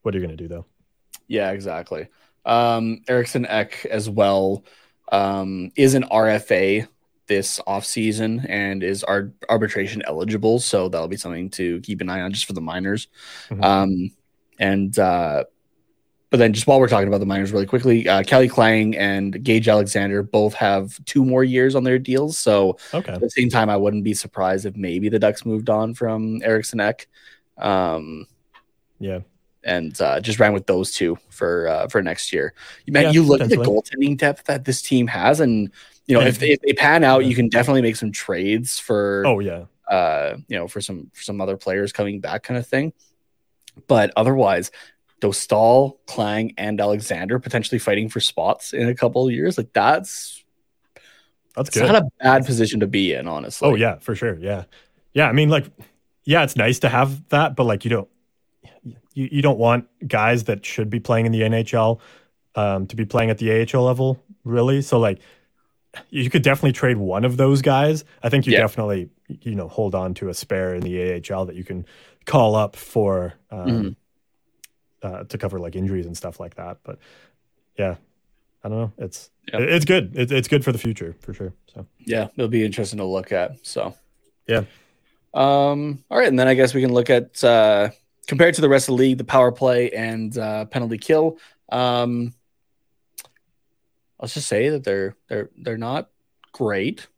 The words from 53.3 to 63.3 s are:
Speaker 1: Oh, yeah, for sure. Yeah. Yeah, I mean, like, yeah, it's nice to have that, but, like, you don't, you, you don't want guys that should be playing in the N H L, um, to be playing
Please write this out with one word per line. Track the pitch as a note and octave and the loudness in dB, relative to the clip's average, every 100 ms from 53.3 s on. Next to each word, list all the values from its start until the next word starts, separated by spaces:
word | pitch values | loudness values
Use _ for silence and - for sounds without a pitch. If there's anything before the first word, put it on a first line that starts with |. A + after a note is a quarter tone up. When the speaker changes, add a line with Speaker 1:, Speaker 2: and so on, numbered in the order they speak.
| D#2 A1+ - C#3+ | -8 -10 0 2
Speaker 1:
Oh, | |
yeah, | A2 A2+ E2 | 4 2 -2
for | - | -8
sure. | G#2 A#2+ E2+ | -4 -4 -4
Yeah. | F#2+ G2 F2 _ _ _ _ | -6 -6 -10 _ _ _ _
Yeah, | C#3+ D3+ | 0 4
I | |
mean, | C3 D3+ | 4 4
like, | D#3 - - - _ _ _ | 2 -2 -18 -20 _ _ _
yeah, | - E3 | 0 2
it's | C#3+ - | 2 0
nice | A2 B2 | 0 2
to | C3 | 0
have | B2 C#3 C#3 - | 2 0 -2 -2
that, | D3 D#3 C3+ | 0 0 0
but, | |
like, | A#2+ G2+ | 0 0
you | A#2+ | -2
don't, | A2+ F#2+ _ _ _ _ _ - _ B2 - _ | -4 -4 _ _ _ _ _ -20 _ -20 -20 _
you, | C#3 C3 | -8 -2
you | C#3+ | 2
don't | C#3+ A2+ | 2 4
want | A#2 A#2+ - _ B2+ | 4 2 -2 _ -4
guys | A2+ A2 A#2+ | 0 2 0
that | G#2+ G2+ | -2 -6
should | - - G#2+ | -6 -6 -4
be | A2+ | -4
playing | - A2+ A2+ | 0 0 2
in | |
the | A2+ | 0
N | A2 | 0
H | A2+ A2+ | 0 0
L, | A#2+ A2 A2+ - - _ _ _ | 0 0 0 -8 -20 _ _ _
um, | - G#2 G2 G2 | -4 -2 -2 -6
to | A2 | -6
be | |
playing | G#2 A#2+ A2+ | -4 0 0